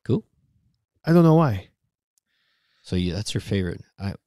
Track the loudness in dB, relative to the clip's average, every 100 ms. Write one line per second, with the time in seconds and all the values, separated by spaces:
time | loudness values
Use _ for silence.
0 | -4 -4 -6 _ _ _ _ _ _ _
1 | 0 4 6 4 2 -2 -10 _ _ _
2 | _ _ _ _ _ _ _ _ -6 -4
3 | -2 -4 -6 -8 -4 -4 -4 -8 -16 -12
4 | -12 -12